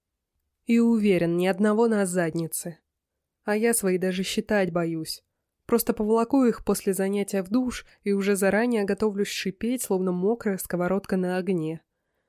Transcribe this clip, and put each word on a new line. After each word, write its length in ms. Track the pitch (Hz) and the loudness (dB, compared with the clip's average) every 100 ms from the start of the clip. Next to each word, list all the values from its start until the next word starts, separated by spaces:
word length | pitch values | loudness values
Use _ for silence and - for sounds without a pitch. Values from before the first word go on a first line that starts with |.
| _ _ _ _ _ _ - | _ _ _ _ _ _ 0
И 140 | 233 | 4
уверен, 560 | 233 226 208 180 170 175 | 4 4 4 4 2 2
ни 100 | 185 | 0
одного 440 | 185 214 214 233 | 2 2 4 2
на 160 | 208 190 | 2 0
заднице. 720 | 180 165 165 165 - 175 160 _ _ _ _ _ _ | 0 -2 -2 -6 -8 -10 -14 _ _ _ _ _ _
А 140 | - 214 | -4 0
я 160 | 233 | 2
свои 240 | 226 190 185 | 0 0 0
даже 260 | 185 185 | 0 -2
считать 480 | 180 - 208 208 180 | -4 -4 -2 0 0
боюсь. 500 | 175 165 160 160 - _ _ _ _ - | 0 -2 -4 -8 -12 _ _ _ _ 0
Просто 260 | 233 - | 0 0
поволоку 540 | 226 214 226 233 277 247 | -2 0 2 2 4 4
их 180 | 214 | 2
после 300 | - 202 - | -2 -2 -2
занятия 500 | 185 190 202 202 196 | -2 -2 -2 -2 -4
в 60 | 185 | -2
душ 360 | 240 254 - - _ 202 | -2 -2 -6 -12 _ -2
и 80 | |
уже 240 | 202 196 202 | 0 0 2
заранее 480 | 196 196 247 226 202 | 2 2 2 0 0
готовлюсь 420 | 202 214 202 202 | 0 -2 -2 -4
шипеть, 540 | - 190 - 226 254 | -4 -6 -4 -4 -4
словно 320 | - 190 185 | -2 0 0
мокрая 440 | 180 190 233 220 185 | 0 0 0 -2 -4
сковородка 600 | - 175 180 190 - 190 | -4 -2 0 -2 -2 -2
на 180 | 180 180 | 0 -2
огне. 460 | 180 180 156 165 _ _ _ _ | -2 -2 -2 -6 _ _ _ _